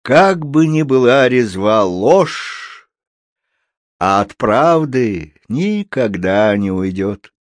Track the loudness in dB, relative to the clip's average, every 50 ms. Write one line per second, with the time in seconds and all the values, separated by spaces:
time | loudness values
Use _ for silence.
0 | _ 2 2 4 4 4 0 -2 -6 -2 0 0 0 2 0 -2 0 0 2 2
1 | 4 4 4 4 2 2 2 0 0 -2 -4 -2 0 2 2 2 2 0 -2 -2
2 | 2 4 4 4 2 0 -4 -12 -12 -14 -14 -16 -18 -20 -20 -20 _ _ _ _
3 | _ _ _ _ _ _ _ _ _ _ _ _ _ _ _ _ _ _ _ _
4 | -2 0 0 0 0 -2 -6 _ -2 0 2 2 2 2 2 0 0 -2 -2 -2
5 | -2 -2 -4 -6 -10 -14 _ _ _ -8 -4 -4 -2 -2 -4 -4 -6 _ -4 -4
6 | -2 -2 -4 -4 -2 0 2 2 2 2 2 0 -2 -2 -2 -2 -4 -4 -4 -4
7 | -4 -4 -6 -8 -14 _ _ _